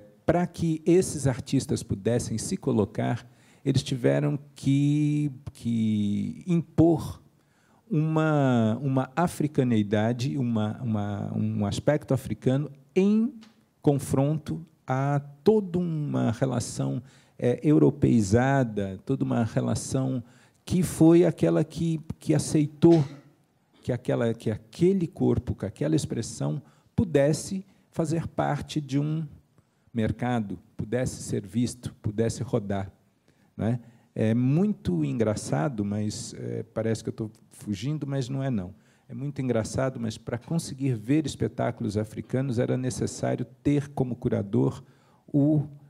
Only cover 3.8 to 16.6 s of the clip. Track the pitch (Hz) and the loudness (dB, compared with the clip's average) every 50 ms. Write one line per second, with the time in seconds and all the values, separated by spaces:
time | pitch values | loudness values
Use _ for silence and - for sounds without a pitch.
3.8 | - - 147 127 117 139 139 143 147 147 147 143 - - - - - 139 135 139 | 0 -2 -4 0 2 2 2 2 2 0 -2 -4 -8 -12 -16 -6 0 2 2 4
4.8 | 143 143 147 151 151 147 147 147 147 147 131 123 - - - - - 113 117 113 | 4 2 2 2 2 0 0 0 -2 -4 -6 -8 -14 -16 -14 -8 -4 -2 0 0
5.8 | 110 110 107 104 104 101 101 101 101 98 - - - 185 175 170 - - - - | 0 2 2 2 0 0 0 -2 -2 -4 -6 -8 -4 -2 0 0 -2 0 2 4
6.8 | 160 165 165 139 - - - - - _ _ _ _ _ _ _ _ _ _ _ | 4 4 4 2 -2 -6 -12 -14 -18 _ _ _ _ _ _ _ _ _ _ _
7.8 | _ - 220 151 156 160 156 156 156 160 156 147 139 131 127 120 113 110 107 120 | _ -4 -2 0 0 2 2 2 2 4 4 4 4 4 4 4 4 2 0 0
8.8 | 139 139 131 131 131 - - - 170 180 - - 160 147 - - 131 123 120 107 | -2 -2 0 0 -2 -2 -2 -2 -2 0 0 -2 -4 -2 0 0 2 2 4 2
9.8 | 104 101 104 104 104 113 120 120 117 143 151 147 131 120 117 110 107 107 110 - | 2 2 2 2 2 2 0 -2 -2 -4 -2 -2 -2 0 0 0 0 -2 -2 -4
10.8 | 123 123 110 104 101 104 104 101 104 104 107 110 107 107 110 107 104 101 - - | -4 -2 -2 -2 -2 -4 -4 -6 -6 -4 -4 -2 -2 -2 0 0 -2 -2 -2 -2
11.8 | - - 147 151 - - 135 127 - - 110 - - 135 131 139 151 - - - | 0 0 0 0 0 -2 -2 0 0 0 -2 0 2 0 0 0 0 -4 -8 -16
12.8 | _ _ - 185 190 202 208 220 220 240 - - - - _ _ _ _ _ _ | _ _ 0 2 2 4 4 2 2 0 -4 -8 -18 -20 _ _ _ _ _ _
13.8 | - 151 143 139 - - - 135 139 143 156 151 - - 160 160 160 - _ _ | 2 2 2 2 0 0 0 2 2 2 0 -2 -4 -6 -8 -10 -10 -14 _ _
14.8 | _ - 131 131 135 143 143 143 143 - - - - - 220 214 202 185 170 180 | _ -4 -2 -2 0 0 0 0 -2 -4 -12 -2 2 4 4 4 4 0 -2 -2
15.8 | 180 175 160 156 147 143 131 127 127 120 110 - - 135 131 123 | -2 -2 -2 -2 -2 -2 0 0 0 0 0 0 -2 -2 -2 -2